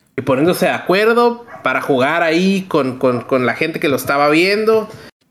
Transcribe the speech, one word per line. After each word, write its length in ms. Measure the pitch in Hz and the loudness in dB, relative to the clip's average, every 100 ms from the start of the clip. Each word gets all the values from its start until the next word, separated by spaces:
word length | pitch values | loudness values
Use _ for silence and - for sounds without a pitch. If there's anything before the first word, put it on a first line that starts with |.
| _ - | _ -8
y 40 | |
poniéndose 440 | 120 131 165 - 175 | -2 0 2 2 0
de 60 | |
acuerdo 720 | 120 - 190 220 233 240 226 - - | 0 0 2 2 4 2 0 -10 -8
para 180 | 131 131 | -4 -2
jugar 400 | - 131 135 170 | 0 0 0 0
ahí 420 | 165 165 190 196 190 | 0 2 2 0 -2
con, 300 | 156 131 - | -2 -2 0
con, 240 | 127 120 | -2 -2
con 220 | - 131 120 | -2 0 0
la 80 | |
gente 260 | 117 160 160 | -2 -4 -4
que 80 | 165 | -2
lo 80 | 131 | -2
estaba 320 | 139 143 147 | -2 0 2
viendo. 580 | 156 185 208 214 220 214 - - _ _ | 2 2 0 2 0 -2 -12 -20 _ _